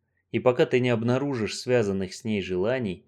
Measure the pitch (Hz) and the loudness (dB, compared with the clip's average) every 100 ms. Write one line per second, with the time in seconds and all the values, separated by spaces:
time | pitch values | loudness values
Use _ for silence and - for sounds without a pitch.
0 | _ _ _ 113 127 123 160 127 123 113 | _ _ _ 0 2 4 4 2 2 2
1 | 117 127 143 127 98 - 123 123 101 98 | 2 0 0 -2 -4 -4 0 2 2 -2
2 | 92 - 113 104 90 92 104 131 107 85 | -4 -8 -4 -4 -2 -2 -2 -2 -4 -8